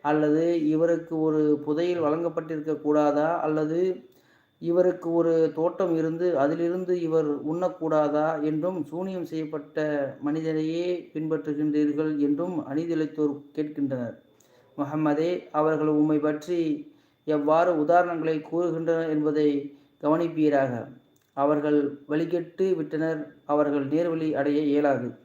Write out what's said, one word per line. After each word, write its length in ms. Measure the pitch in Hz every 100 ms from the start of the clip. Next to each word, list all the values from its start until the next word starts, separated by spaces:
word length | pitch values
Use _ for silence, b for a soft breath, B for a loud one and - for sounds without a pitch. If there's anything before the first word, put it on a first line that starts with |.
அல்லது 640 | 147 151 151 156 165 170 151
இவருக்கு 520 | 156 170 165 165 165
ஒரு 420 | 156 156 151 147
புதையல் 380 | 147 151 175 175
வழங்கப்பட்டிருக்க 800 | 151 156 170 160 160 160 151 147
கூடாதா? 600 | 147 151 147 143 156 170
அல்லது 640 | 156 156 156 165 185 180 - b b b b _
இவருக்கு 540 | 165 170 180 180 170
ஒரு 400 | 170 165 165 160
தோட்டம் 420 | 156 170 170 185 165
இருந்து 420 | 160 165 175 151
அதிலிருந்து 640 | 143 165 170 185 180 180
இவர் 460 | 165 160 151 143 151
உண்ணக்கூடாதா 960 | 165 180 156 160 156 147 151 156 156
என்றும், 420 | 151 156 175 185
சூனியம் 400 | 143 160 190 185
செய்யப்பட்ட 920 | 160 160 151 156 147 - 151 147 135 -
மனிதனையே 920 | 147 156 160 156 156 165 175 175 -
பின்பற்றுகின்றீர்கள் 1000 | 156 156 156 151 147 151 147 147 143 156 151
என்றும் 500 | 143 147 175 170 135
அநீதியிழைத்தோர் 720 | 143 170 160 151 151 147 139 -
கேட்கின்றனர். 600 | - 151 151 139 131 117 - _ b b b b -
முஹம்மதே, 760 | 143 156 156 147 165 180 -
அவர்கள் 340 | 151 156 156 156
உம்மை 320 | 151 151 151
பற்றி 760 | 151 151 - 175 160 147 - b b b
எவ்வாறு 600 | - 151 147 160 175 160
உதாரணங்களை 600 | 151 175 175 165 156 156 151
கூறுகின்றனர் 560 | 165 175 165 165 165 165
என்பதை 680 | 151 151 151 147 143 143 B B _
கவனிப்பீராக. 840 | 147 160 170 156 151 143 135 120 107 - _ _ _
அவர்கள் 640 | - 143 151 147 147 143 - -
வழிகெட்டு 640 | 151 165 170 165 - 190
விட்டனர். 640 | 175 151 160 160 156 147 -
அவர்கள் 420 | - 147 147 143 135
நேர்வழி 480 | 151 170 160 156
அடைய 280 | 139 143 147
இயலாது. 540 | 151 143 143 127 120 -